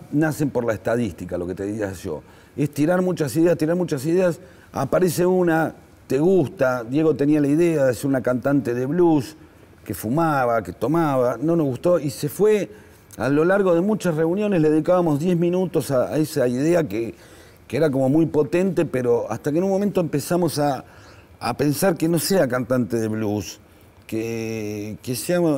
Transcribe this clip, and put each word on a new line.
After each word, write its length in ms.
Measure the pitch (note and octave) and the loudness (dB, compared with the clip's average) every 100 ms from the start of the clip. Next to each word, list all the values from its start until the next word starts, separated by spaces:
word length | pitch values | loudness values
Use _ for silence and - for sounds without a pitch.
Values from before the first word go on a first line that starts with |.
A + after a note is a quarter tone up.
| - | -6
nacen 400 | C#3+ D#3+ A#2+ D3 | -2 0 0 -2
por 120 | B2 | -2
la 100 | A#2+ | -2
estadística, 680 | G#2 - A#2+ A2+ - F2+ F2 | -2 -2 -2 -2 -6 -8 -6
lo 80 | F2 | -6
que 80 | F#2 | -6
te 100 | G2 | -6
diría 260 | A2 G2+ | -4 -6
yo. 280 | F#2 F#2+ D2+ - - - - | -8 -10 -10 -12 -20 -14 -6
Es 140 | D3 | -4
tirar 320 | - D3+ F3+ | 0 0 2
muchas 320 | F3+ E3 D3 A2 | 0 -2 -2 2
ideas, 200 | F3 D#3+ | 2 2
tirar 200 | D#3 F3 | 0 0
muchas 280 | E3+ C#3+ D3 | -2 -4 0
ideas, 360 | F3 F3+ D#3+ - - - | 0 0 -2 -10 -20 -10
aparece 520 | - C3+ - E3+ D3 F3+ | -6 -2 2 2 2 2
una, 480 | F#3 F3 D#3+ D3 - - - - | 2 2 2 0 -4 -18 -20 -4
te 140 | C3 | 0
gusta, 640 | E3 F#3+ B2 F#2+ C3 B2+ | 4 4 2 0 0 0
Diego 320 | A#2 C#3 D#3+ C3+ | -2 0 2 2
tenía 240 | C#3+ D3+ | 2 2
la 80 | C#3 | 2
idea 380 | D3+ E3+ D#3 C3 | 2 2 2 2
de 80 | |
ser 140 | A#2 C#3 | 0 -2
una 140 | C3+ | 0
cantante 520 | A#2 B2+ C#3 C#3+ A#2 | 0 -2 0 0 0
de 120 | A#2+ C3 | -2 -2
blues, 520 | F3+ E3+ D3+ - - - - - - - | 2 4 2 -2 -10 -20 -20 -20 -16 -12
que 80 | |
fumaba, 680 | G2+ G#2+ C#3 E3 C#3+ B2 A2+ | -8 -4 -2 0 0 2 0
que 120 | G#2 | -2
tomaba, 640 | - A#2 E3 D#3 C3+ B2 A#2+ | -4 -2 0 2 2 0 0
no 140 | D3+ E3+ | -2 0
nos 100 | C#3+ | 0
gustó, 320 | A#2+ F3 F3 | 0 2 2
y 120 | D3+ | 0
se 180 | - D3+ | -6 -8
fue, 420 | - G#3+ G#3+ F3 - - - - - | 0 2 2 -2 -10 -20 -20 -20 -6
a 120 | B2+ | 0
lo 160 | C#3+ E3+ | 2 4
largo 280 | G3 F#3+ | 4 4
de 60 | E3+ | 2
muchas 360 | G3 G#3+ F3+ D3+ | 2 0 -2 0
reuniones 460 | E3 F#3+ G#3 F#3 | 0 0 0 2
le 80 | D#3 | 4
dedicábamos 500 | D#3 D#3 F3+ E3+ C#3+ | 2 2 2 2 0
diez 180 | F3 F3 | 0 2
minutos 540 | F3 F3+ F#3 E3 - | 2 0 0 -2 0
a, 180 | C3 F#2+ | 0 0
a 80 | C3+ | 0
esa 280 | D#3 - B2+ | -2 0 0
idea 380 | B2 D#3 F3 | 0 2 2
que, 320 | C3+ G#2 A2+ - - - - - - | 0 -4 -6 -10 -20 -20 -20 -20 -8
que 100 | B2 | 0
era 120 | D3+ | 0
como 200 | C3+ C3 | 2 2
muy 160 | D3+ D#3+ | 2 2
potente, 600 | D3+ C#3 F3 F#3+ F3 C#3+ | 0 0 0 0 0 -2
pero 460 | B2+ B2 A#2 G2+ | 0 2 0 0
hasta 200 | A2+ D3+ | -6 -2
que 60 | D3+ | 0
en 60 | |
un 60 | F#3+ | 0
momento 320 | F#3+ G#3 F#3 | 0 0 0
empezamos 580 | D#3+ D3 - F3 E3+ D3 | -2 -4 -2 0 0 0
a, 240 | C#3+ B2+ - - - - - - | -2 -2 -8 -20 -20 -20 -20 -10
a 160 | A2+ B2 | -8 -2
pensar 400 | D3 C3+ G3 F#3 | -2 0 0 0
que 140 | D#3+ | 0
no 100 | E3+ | 0
sea 300 | - F#3+ C#3 | 2 2 2
cantante 480 | B2 B2 B2+ G#2 A2+ | 0 0 0 0 -2
de 100 | A2 | -2
blues, 540 | A2 G#2+ G#2 G2 - - - - - - | -2 -2 -4 -6 -14 -20 -20 -20 -20 -10
que, 920 | A2 A2+ A#2 A2+ A2+ G#2 G#2+ G#2 G2 | -8 -6 -6 -6 -6 -8 -8 -10 -10
que 140 | - B2 | -8 -6
sea, 240 | - F3 E3+ | -2 0 0